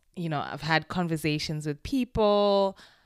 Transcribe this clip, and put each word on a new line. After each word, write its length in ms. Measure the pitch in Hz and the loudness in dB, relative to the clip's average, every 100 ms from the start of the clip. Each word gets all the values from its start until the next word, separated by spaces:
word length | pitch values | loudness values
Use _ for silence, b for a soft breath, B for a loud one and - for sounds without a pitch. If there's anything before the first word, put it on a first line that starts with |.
| _ - | _ -8
you 140 | 170 | -4
know, 100 | 143 | -4
I've 220 | 64 147 | -4 -6
had 260 | 151 160 151 | 0 0 0
conversations 760 | 185 170 160 156 151 - 151 151 | -4 -2 0 0 -2 -4 -6 -6
with 160 | 147 | -6
people, 960 | - 269 240 - 214 208 202 196 196 190 B B | -4 -4 -2 2 4 4 4 4 2 -2 B B